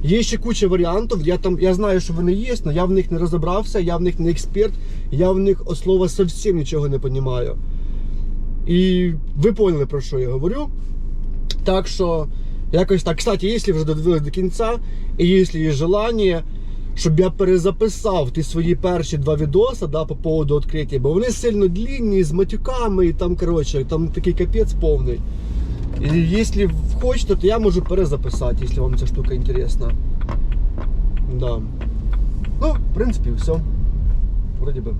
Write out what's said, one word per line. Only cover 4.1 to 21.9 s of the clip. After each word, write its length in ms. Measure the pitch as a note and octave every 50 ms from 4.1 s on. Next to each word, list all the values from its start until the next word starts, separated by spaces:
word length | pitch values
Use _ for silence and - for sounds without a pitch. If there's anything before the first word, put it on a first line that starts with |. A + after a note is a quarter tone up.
| E3+ E3
не 120 | E3 E3
експерт, 420 | E3+ D3 - - - G3 G#3+ A3+ - - - - - - - -
я 200 | B2+ C#3 F3+ F#3
в 80 | F#3+ F#3+
них, 220 | G3 G3 F#3+ - -
от 120 | - F3 -
слова, 300 | - F3+ F#3+ F#3 F#3 E3+
зовсім 500 | - - G3 E3+ D#3+ - - G#3 F#3 E3
нічого 320 | C#3+ C3 D#3 D3+ C#3+ C#3+
не 80 | C#3 C3+
розумію. 580 | - C3 B2+ C3+ C3+ C3 B2 B2 A#2+ - - - - - - - - - - - - - - - - - - - - - - - - -
І 440 | E3+ F3+ F#3 F#3 F3+ F3+ F3+ F3+ E3 D3 B2 - - C#3
ви 160 | D3 A3 G#3+
поняли, 320 | - G#3+ F#3 E3+ D3 C#3
про 160 | - - C#3
що 180 | B2+ - C#3+ C3
я 100 | B2+ B2
говорю. 400 | B2+ C3 C#3+ F3+ A#3 C#4 D4+ - - - - - - - - - - - - - - - - - - - -
Так 240 | F#3+ F#3+ F#3+ F3+ -
що, 400 | - - F#3 E3+ E3 D#3+ D3+ C#3+ - - - - - - - -
якось 320 | - E3 F#3+ F#3 G3 F3+ -
так. 140 | - E3 -
Кстати, 300 | - A#3 G3+ F3 D#3 G3
якщо 260 | A#3 A3+ - G#3 F3+
вже 120 | D#3 D#3
додивились 360 | D3+ D#3 D#3 D#3+ F3+ E3+ D#3
до 80 | D3 C#3+
кінця, 500 | - F#3 F#3 F#3 - - A3+ A3 A#3+ A#3+ - - - - - - - -
і 100 | F3 F3
якщо 300 | F#3 F#3+ F#3 F3 - D#3+
є 120 | D#3 D#3
бажання, 760 | D3 C3 D#3 E3+ F#3+ G3+ G#3+ A#3 A#3 A3 G#3 F#3 F3 E3 D#3 - - - - - - - - - -
щоб 240 | - - E3 D#3 D3+
я 100 | F#3 F#3
перезаписав 1000 | - - G3 F#3 F#3 F3+ D#3+ G3 F#3 - G#3+ A3 - - - A3 F#3+ F3 C#3+ B2+
ті 120 | - D#3+ D3+
свої 320 | - - E3 E3 E3 E3+
перші 420 | - - F3+ F3+ E3+ D#3+ - - D3
два 180 | C#3 D3+ D#3
відоси, 520 | D3 D#3 D3 C#3+ F#3 A3 B3+ B3+ - F#3+ D3+
да, 180 | C#3+ D#3 D#3
по 100 | - D#3
поводу 440 | C3+ - D#3+ D#3+ D#3+ D3+ C#3+ D3 D3
відкриття, 400 | C#3 - - D#3 D3 C3+ C#3 C3
бо 140 | B2 C#3 D#3+
вони 120 | F#3 A#3
сильно 420 | B3+ A3 - - A#3+ G#3+ G#3 G3+ F#3
длінні, 560 | E3+ F#3+ A3+ B3